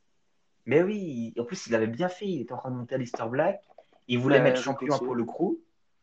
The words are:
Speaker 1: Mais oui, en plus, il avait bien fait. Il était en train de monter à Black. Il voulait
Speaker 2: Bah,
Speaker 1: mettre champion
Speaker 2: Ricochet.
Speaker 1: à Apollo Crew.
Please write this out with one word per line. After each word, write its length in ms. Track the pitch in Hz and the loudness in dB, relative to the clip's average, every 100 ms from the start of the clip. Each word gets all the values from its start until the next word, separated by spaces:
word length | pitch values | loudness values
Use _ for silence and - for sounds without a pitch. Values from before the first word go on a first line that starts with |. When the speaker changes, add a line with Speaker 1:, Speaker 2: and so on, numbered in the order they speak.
| _ _ _ _ _ _ - | _ _ _ _ _ _ 2
Speaker 1:
Mais 160 | 139 | 4
oui, 520 | 185 214 180 123 113 - | 4 0 -4 -6 -6 -6
en 60 | |
plus, 220 | 117 190 - | -6 -8 -2
il 80 | |
avait 140 | 113 113 | 0 2
bien 200 | 120 180 | 0 -2
fait. 200 | - 208 | -2 -4
Il 120 | 165 | -4
était 100 | 117 | -6
en 60 | 123 | -8
train 120 | 131 | -8
de 60 | 127 | -8
monter 180 | 120 | -4
à 320 | 131 120 - 113 | -4 -4 -6 -2
Black. 360 | 131 165 196 - - _ _ - | 0 0 -2 -8 -20 _ _ -4
Il 120 | 123 | 0
voulait 200 | 127 139 | 4 6
Speaker 2:
Bah, 60 | |
Speaker 1:
mettre 180 | 127 127 | 6 4
champion 240 | 127 127 127 | 0 -2 0
Speaker 2:
Ricochet. 180 | 135 | 0
Speaker 1:
à 20 | 127 | 0
Apollo 180 | 123 117 | -2 -4
Crew. 320 | - 170 330 - _ _ _ | -2 -2 -2 -8 _ _ _